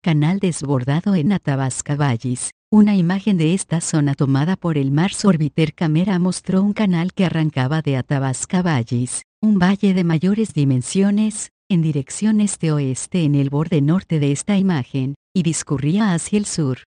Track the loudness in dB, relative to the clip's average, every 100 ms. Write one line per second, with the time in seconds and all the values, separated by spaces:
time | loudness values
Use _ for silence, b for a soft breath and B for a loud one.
0 | 0 2 2 0 -2 -4 -2 -2 0 -2
1 | 0 0 2 0 -2 -2 -2 -6 -6 -2
2 | 0 -2 -4 -6 -8 _ _ 4 4 4
3 | 2 0 0 0 2 0 -2 -4 -2 0
4 | 0 0 0 2 0 -2 -2 -2 0 0
5 | 0 0 2 2 0 0 -2 0 0 0
6 | 0 0 0 -2 -2 0 0 0 0 0
7 | -2 -2 0 0 -2 0 -2 0 0 -2
8 | -2 -2 -2 -4 -2 -2 0 0 0 -2
9 | -4 -8 -14 _ 0 4 2 2 2 2
10 | 2 0 0 0 -2 0 0 0 0 0
11 | 2 2 -2 -4 -14 _ _ 0 0 -2
12 | -6 -4 0 2 0 -2 -2 0 -2 -4
13 | -4 0 2 2 0 -2 0 2 2 0
14 | 0 -2 0 -2 0 0 2 0 -2 -4
15 | -4 -8 _ -2 -2 -4 -4 -2 0 0
16 | 0 -2 -2 -4 -2 -4 -2 -4 -10